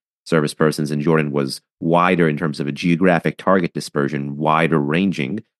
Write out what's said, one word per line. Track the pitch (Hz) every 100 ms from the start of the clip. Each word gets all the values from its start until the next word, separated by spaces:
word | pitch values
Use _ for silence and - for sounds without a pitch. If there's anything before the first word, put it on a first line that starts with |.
| _ _ -
service | 82 73
persons | - 78 73 73
in | 73
Jordan | 73 80 76
was | 71 67 67 _ -
wider | 82 87 90 90 82
in | 76
terms | 82 71
of | 71
a |
geographic | 71 90 82 92 87 80 -
target | - 95 85
dispersion, | - - 76 71 73 69 71
wider | 76 78 80 78
ranging | 71 80 98 82 65 104 - _